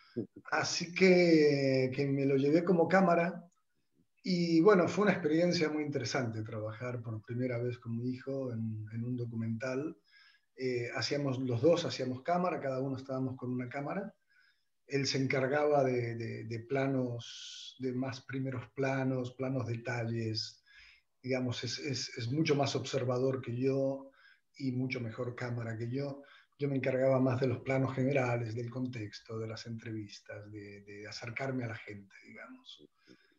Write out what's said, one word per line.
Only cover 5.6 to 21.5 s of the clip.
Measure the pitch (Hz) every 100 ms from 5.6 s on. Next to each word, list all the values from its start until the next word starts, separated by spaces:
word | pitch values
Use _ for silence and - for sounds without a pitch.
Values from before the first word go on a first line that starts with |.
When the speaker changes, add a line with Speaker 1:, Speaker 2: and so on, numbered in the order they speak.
| 156
Speaker 2:
muy | 151
interesante | 147 131 117 147 117 110
trabajar | 107 110 107 113 123 120
por | 113 110
primera | - 120 127 120
vez | 123 120
con | 120 117
mi | 123
hijo | 127 135 135 127
en, | 113 113 107 107
en | 117 120
un | 123
documental. | 120 113 113 113 131 131 156 - _ - - _ _ -
Eh, | 131 123 120
hacíamos, | 127 117 143 143 127
los | 127 113
dos | 156 170 147
hacíamos | - 127 127
cámara, | - 180 180 147
cada | 135 131
uno | 135 131
estábamos | 135 131 131 131
con | 123
una | 127 123
cámara. | 143 147 180 214 - _ _ _ _ _ _ -
Él | 139 135
se | 139
encargaba | 131 135 127 147 151 147
de, | 131 123 117 113
de, | 113 113 113
de | 113
planos, | 113 135 139 131 127 117 - - - - - -
de | 127
más | 123 131 123 -
primeros | 135 131 123 - -
planos, | 135 135 131 131 123 -
planos | 131 135 113
detalles. | 117 127 120 113 117 113 107 - - _ - - - _ _
Digamos, | 127 127 123